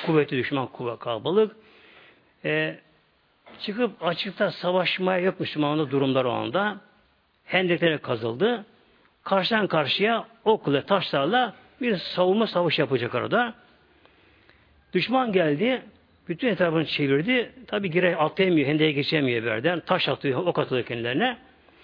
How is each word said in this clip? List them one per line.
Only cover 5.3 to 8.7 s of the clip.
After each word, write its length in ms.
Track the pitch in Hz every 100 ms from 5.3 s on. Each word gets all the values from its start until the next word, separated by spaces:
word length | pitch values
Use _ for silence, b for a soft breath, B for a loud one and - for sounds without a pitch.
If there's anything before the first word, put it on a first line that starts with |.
| 180
Müslümanlık 520 | 143 151 147 151 139
durumları 380 | 139 135 131 127
o 20 |
anda. 500 | 110 110 165 208 196 - _ _ _ _ _ -
Hendekler 560 | 180 185 165 165 143
kazıldı. 640 | - 117 117 123 214 233 208